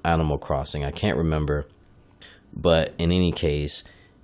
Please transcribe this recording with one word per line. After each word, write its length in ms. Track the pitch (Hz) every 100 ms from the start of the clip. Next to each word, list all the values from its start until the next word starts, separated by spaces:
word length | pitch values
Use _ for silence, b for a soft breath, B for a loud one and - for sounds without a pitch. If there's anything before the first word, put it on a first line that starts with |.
Animal 340 | 85 82 78 71
Crossing. 460 | - 69 73 73
I 80 | 80
can't 260 | 80 104 69
remember. 500 | 82 78 76 73 - _ _ - _ B B B B
But 400 | - 87 82 80 -
in 140 | 85
any 200 | 90 90
case, 520 | 80 78 73 73 - B B B B